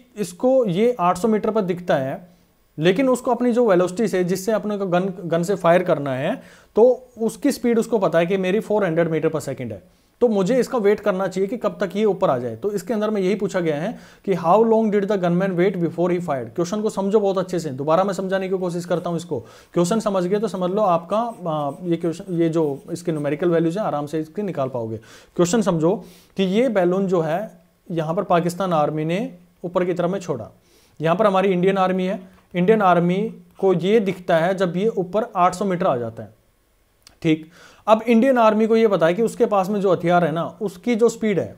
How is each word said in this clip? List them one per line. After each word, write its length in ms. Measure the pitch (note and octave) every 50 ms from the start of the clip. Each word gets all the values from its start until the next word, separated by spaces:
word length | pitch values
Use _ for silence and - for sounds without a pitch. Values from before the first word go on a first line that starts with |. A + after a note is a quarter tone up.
| - _ _
इसको 480 | G#3 G#3 - - - B3+ B3+ C4 C4 A#3
ये 320 | F#3+ E3 F#3+ A3+ B3 A#3+ F#3
आठ 180 | F3 F3+ F3+ F3
सौ 100 | A#3+ A3+
मीटर 220 | G#3+ G3+ - A3
पर 100 | G3+ A3
दिखता 360 | F#3 F3 F#3 F3+ - - E3+
है, 320 | C#3 C3 C3+ D#3+ - - - _ _ _ _ _ _ _ _ - D3
लेकिन 300 | D#3 F3+ F#3+ C4+ C4+ B3+
उसको 220 | B3+ A#3+ - C4
अपनी 220 | A#3 A#3 B3 B3
जो 140 | A3 B3 B3
वेलोसिटी 420 | G#3+ F3+ F3 F#3 F3 F3+ A#3+ A3+ F3+
से, 160 | F#3+ F#3 F3+
जिससे 280 | E3+ F3+ F3+ - A3+
अपने 260 | A3 G3+ F#3+ G#3+ G#3 G3
को 80 | G3
गन, 260 | F#3 E3+ F3 F#3 G3 F3 G3+ F#3
गन 180 | E3 E3 E3+
से 120 | E3+ F#3 G3+
फायर 280 | F3+ - E3+ E3+ F#3
करना 320 | F3+ - D#3+ C#3+ C#3+ C#3 B2+
है, 280 | B2+ C#3+ F3+ C4 C4+ - - - - - _ -
तो 320 | G#3 A#3 B3+ A#3+ B3 - - - G#3+
उसकी 340 | A3+ G#3+ - - - C#4+
स्पीड 260 | - - - A#3+ A#3 A3+
उसको 200 | A3+ A3+ A#3+ G#3
पता 200 | G#3 G#3+ E3 E3
है 80 | F3
कि 100 | E3+ G3
मेरी 240 | F#3+ F#3 F#3 F#3+ A3
फ़ोर 240 | - - G#3 G#3+ G3
हंड्रेड 240 | E3+ D#3+ E3 E3+ D#3+
meter 220 | E3 D#3 D#3 D#3+
per 100 | D#3+ D3
second 320 | - C#3 C3+ - B2+ A2
है, 280 | G#2+ F#2 - _ _ _ _ _ _ -
तो 80 | A#3+ A#3+
मुझे 320 | G#3+ G3 F#3+ F3+ C4 B3+
इसका 180 | - - C4+ A#3+
वेट 220 | G3 G3+ G#3 G#3
करना 260 | - G#3 F#3 F#3 G3
चाहिए 220 | F3 F3+ F#3 F#3+ F#3+
कि 80 | B3+
कब 220 | A3+ - G3+ F3 -
तक 100 | G#3 F3 F3
ये 80 | G3+ A3
ऊपर 260 | G#3 F3+ E3+ F#3 E3+
आ 80 | C3+ B2
जाए। 180 | B2 A#2 A2+
तो 160 | A2+ - G#3
इसके 220 | G#3 G3+ - - A#3
अंदर 160 | G#3 G#3+ A3
में 100 | A3 G3+
यही 140 | F#3 F3+ G#3+
पूछा 260 | F#3+ G#3 F#3+ - F#3
गया 160 | F3 D#3+ D3
है 220 | C#3+ E3+ A3 - - - - - _ -
कि 100 | G3 F#3
"How 300 | E3+ D#3+ E3 F#3 A3 A#3
long 200 | A3+ A3 A3 A3+ G#3+
did 120 | G3 G#3
the 140 | G3 F#3+ G#3+ F#3+
gunman 300 | F3 E3+ F3 F3+ G3 F#3+
wait 240 | F3+ E3+ F3+ G3+
before 360 | G3 F3 E3+ D3+ - E3+ F3 F3+
he 100 | F3 F3+
fired?" 360 | F3 E3 C#3 B2+ A2+ A#2 -
क्वेश्चन 280 | F3 E3+ F3 A3 G#3
को 80 | G#3+ G#3+
समझो 300 | G#3+ G3+ G3 G3 G3+ G#3+
बहुत 180 | G3+ G3 F#3 F#3+
अच्छे 200 | F#3 F3+ F#3 E3+
से, 120 | D3+ D3+
दोबारा 340 | B2+ C3+ C#3+ D#3 D#3+ F3+ F#3+
मैं 100 | G3+ F#3
समझाने 340 | G3 F#3+ F#3 F#3+ F#3+ F#3+ F#3
की 100 | F#3+ F3+
कोशिश 260 | F#3 F3 E3 F3 E3+
करता 260 | F3 F3 E3 F3 F3
हूँ 60 | E3+
इसको। 240 | D#3+ E3+ - D3+ A2+ - - - - - _ -
क्वेश्चन 260 | F3 F3 F3 A3 A3
समझ 260 | - G#3+ G3 F#3+ F3+
गए 120 | F3+ G#3 G#3
तो 100 | A3+ G3+
समझ 220 | G3 F#3+ F3+ F3
लो 120 | F#3 G#3+
आपका, 360 | G#3+ F#3 E3+ E3 F3 - G3 A3
अ, 520 | A#3+ A#3 - - F3+ E3 D#3 D3+ D3 C#3 D3 - F3+
ये 120 | F3 E3+
क्वेश्चन, 380 | E3+ F3 E3 D#3+ F3 G3 F#3+ F3
ये 140 | E3 E3+ E3
जो 340 | D#3 E3 D#3+ C#3+ C#3 - - -
इसके 200 | E3+ E3+ - F3
न्यूमेरिकल 360 | D#3+ D3 D3 C#3+ D3+ D3 F#3 E3+
वैल्यूज 300 | E3+ E3 E3+ D#3+ E3 E3
हैं 60 | D#3+
आराम 220 | D#3 D3 D3 D3
से 140 | D3 D#3+ D#3
इसके 220 | D#3 D#3 - G#3
निकाल 260 | G#3 F#3 - C#3+ C3+ B2+
पाओगे। 280 | B2 A#2+ A2+ A2 A2+ A2 - - - - - _ -
क्वेश्चन 260 | - F3 F3 A#3+ A3+
समझो 420 | G3 G3+ F3 D#3 D3+ E3+ G#3+ - - - - - - _ -
कि 60 | -
ये 260 | G3 F#3 F#3+ A3+ B3+ C4+
बैलून 380 | G#3 G3 F3 F3 F3+ G3 G3
जो 140 | F3+ F#3+ E3+
है 300 | D#3+ D3+ D#3+ F#3+ A3 A3 - - _ _ _ _ _ -
यहाँ 240 | F3 E3 D3+ D#3+ E3
पर 80 | G3+
पाकिस्तान 500 | - - F3+ E3+ F3 F3 F3 F3+ G3 F3+
आर्मी 320 | E3+ D3+ D3 C#3+ D3+ D#3 D#3
ने 300 | D#3+ E3+ G3 B3 C4 - - _ _ _ _ -
ऊपर 200 | F3 F3 F#3 F3+
की 100 | F#3 E3+
तरफ 160 | E3+ F3 F3
में 100 | G3 F#3+
छोड़ा, 340 | F3+ - C#3+ A2+ G#2 - - _ _ _ _ _ _ _ _ -
यहाँ 160 | D3 E3 F3
पर 100 | F#3+ A3
हमारी 220 | G3+ F#3+ F#3+ F#3+ G3+
इंडियन 300 | F#3 F3 F3 F#3+ G3 G3
आर्मी 260 | F#3 F#3 F#3 F#3 F#3
है, 160 | F#3 G#3+ - - - - - _ _ -
इंडियन 280 | F3 F3+ G3 A3 G#3+
आर्मी 520 | G3+ F3+ F3 F3 F3 F3 F3+ G3 A3 A3+ - - - _ _ -
को 160 | F#3+ F#3+ F#3
ये 260 | D#3+ E3 F#3+ A3 A#3
दिखता 360 | G3 G3 F3+ - - - E3+
है 180 | D#3+ E3 F#3 F#3+
जब 220 | F3+ G3 F3 D#3+
ये 120 | F3+ G#3 A3+
ऊपर 440 | - G3+ F3 F3+ F3 G#3+ A#3 A#3 -
आठ 180 | F#3 F3 F3+ F3+
सौ 100 | - G#3+
मीटर 220 | G3 F3+ E3+ F#3+
आ 100 | F3 C#3
जाता 260 | A#2+ A#2 A2+ A2+ -
है, 120 | G#2+ G2+ - _ _ _ _ _ _ _ _ _ _ _ _ _ _ - _ _
ठीक। 280 | - E3 D#3 D#3 - - _ - - - - _ - G3+
अब 120 | A3 A3 - A#3+
इंडियन 300 | A#3 A3+ B3 C4+ B3+ A#3+
आर्मी 280 | A3+ A3 G#3+ G#3+ A3+
को 100 | G#3 A3+
ये 120 | A3+ A3+ G#3+
पता 180 | G3 E3 E3
है 80 | D#3+ F3
कि 80 | G#3+
उसके 240 | A3+ F#3 F3 - A#3+
पास 220 | G3 G#3 G3 F#3 F#3+
में 120 | G#3+ G3+
जो 120 | F#3 G3
हथियार 320 | E3+ F3 E3+ E3+ F3 F3 F3
है 80 | D3
ना, 260 | D#3 E3+ D#3 B2+ - -
उसकी 320 | G#3+ F#3+ - - - A#3+ A#3+
जो 140 | G#3 A#3 A3
स्पीड 300 | A3+ - A3+ G#3+ G3 D#3
है, 160 | A2+ F#2+ -